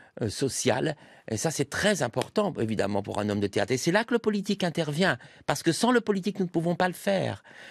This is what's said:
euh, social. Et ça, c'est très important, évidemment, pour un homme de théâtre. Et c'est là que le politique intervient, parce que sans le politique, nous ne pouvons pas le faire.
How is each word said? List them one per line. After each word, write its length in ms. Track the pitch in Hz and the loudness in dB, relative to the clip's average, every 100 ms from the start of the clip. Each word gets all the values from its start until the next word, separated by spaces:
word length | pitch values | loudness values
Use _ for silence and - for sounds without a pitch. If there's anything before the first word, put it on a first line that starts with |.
| - - | -18 -6
euh, 80 | 110 | -4
social. 680 | - 135 - 123 117 151 147 - - - | -2 -2 0 2 2 0 -4 -12 -18 -6
Et 60 | 110 | -2
ça, 140 | 165 | -2
c'est 180 | 147 143 | -2 -2
très 320 | - 196 190 | 0 2 2
important, 520 | 123 127 - - 208 - | 0 -2 -2 0 0 0
évidemment, 440 | 110 101 98 101 | -2 0 0 -2
pour 160 | 101 98 | -2 -2
un 100 | 104 | 0
homme 100 | 104 | 2
de 60 | 101 | 2
théâtre. 260 | 104 101 | 2 0
Et 60 | 127 | 0
c'est 140 | 170 | 2
là 120 | 202 | 0
que 100 | 226 233 | 2 0
le 40 | |
politique 440 | 220 208 190 196 | 0 -2 -2 -2
intervient, 560 | 180 170 151 147 185 123 - - - | -2 -2 -2 0 0 0 -6 -8 -4
parce 160 | 147 | 0
que 100 | 165 | 0
sans 200 | 160 233 | 2 4
le 100 | 240 | 4
politique, 380 | - 196 190 196 | 2 -2 -2 -2
nous 80 | 180 | -2
ne 40 | |
pouvons 240 | 165 165 175 | 0 0 2
pas 120 | 185 | 0
le 60 | - | 0
faire. 480 | - 190 120 101 - - - | 0 0 0 -4 -12 -20 -18